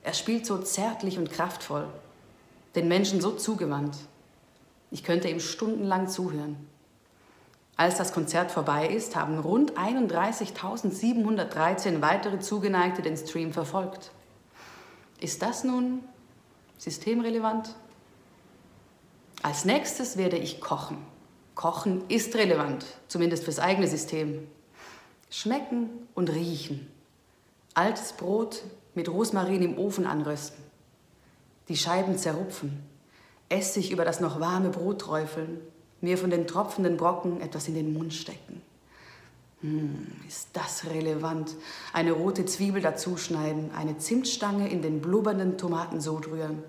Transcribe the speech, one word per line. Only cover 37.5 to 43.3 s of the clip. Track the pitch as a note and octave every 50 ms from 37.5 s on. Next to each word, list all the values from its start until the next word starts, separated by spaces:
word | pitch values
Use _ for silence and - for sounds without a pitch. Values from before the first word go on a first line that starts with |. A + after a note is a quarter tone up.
| - D#3 D3
in | E3 D#3
den | D#3+ D#3 D#3 D#3
Mund | D#3 E3 D#3+ D#3
stecken. | - - - - - - - - - - - _ _ _ _ - - - - - - - - - - - - _ _
Hm, | - D3+ D3+ D#3 D3+ C#3+ C#3+ - - - - - -
ist | - - - - - -
das | F3 D#3+ - - - -
relevant. | E3 E3 D#3+ D#3+ D#3+ D3+ D3+ D#3+ D#3+ E3 D#3+ D#3 D3+ - - - - - - - - -
Eine | E3 E3 E3+
rote | E3 D#3 F3 G3 F#3+ G3 F3+
Zwiebel | - - - G3+ G3 F#3+ G3 F3
dazuschneiden, | D#3+ D#3 - - F#3 F3+ D#3+ - -